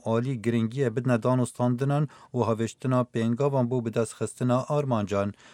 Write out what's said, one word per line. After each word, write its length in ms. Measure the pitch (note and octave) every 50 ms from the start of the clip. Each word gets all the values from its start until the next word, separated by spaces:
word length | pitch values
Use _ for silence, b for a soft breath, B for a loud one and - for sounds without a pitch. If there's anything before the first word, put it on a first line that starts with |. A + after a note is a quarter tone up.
| -
alî 360 | A2+ A2+ A#2 B2 C3+ C3+ A2+
giringiye 540 | G2+ A#2 A2+ A#2 A2+ A2 A#2+ C#3 C3+ A#2 G#2+
bidne 220 | B2+ A#2+ B2+ B2 A2+ G#2+
danûstandinan 800 | B2 B2+ B2+ B2 - - - B2 B2 B2 A#2+ C#3 C#3 C#3+ D3 D#3 B B B B B -
û 60 | B2 A2+ A2
heviştina 520 | A2+ G#2+ A#2 A2+ - - - B2+ B2+ B2+ B2 - -
pêngavan 520 | A#2 A2+ A#2 A#2+ A#2+ C#3 D3 C#3 C3 B2 A#2+
bû 160 | B2+ B2+ A2+
bi 80 | A#2 G#2+
destxistina 720 | A#2+ A2+ - - - - A2 - - B2+ B2 B2 C3 B2 -
armancan. 640 | D3+ D3 C#3+ C3 A#2+ G#2+ G2+ F#2 G2+ G2 G2+ G2+ - B B B